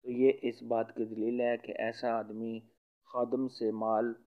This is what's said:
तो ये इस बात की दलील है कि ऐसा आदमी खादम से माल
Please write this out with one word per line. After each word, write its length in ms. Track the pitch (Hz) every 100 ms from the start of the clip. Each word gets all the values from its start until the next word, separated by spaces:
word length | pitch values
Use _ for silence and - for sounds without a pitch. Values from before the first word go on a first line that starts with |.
तो 80 | 123
ये 200 | 123 131
इस 300 | - 117 113
बात 280 | 117 113 113
की 140 | -
दलील 360 | 110 110 110 120
है 160 | 120 117
कि 160 | -
ऐसा 460 | - 113 113 123 113
आदमी 420 | 107 107 113 113 - _ _ _ _
खादम 400 | 123 120 131 131
से 240 | - 113
माल 420 | 110 110 110 117 113 _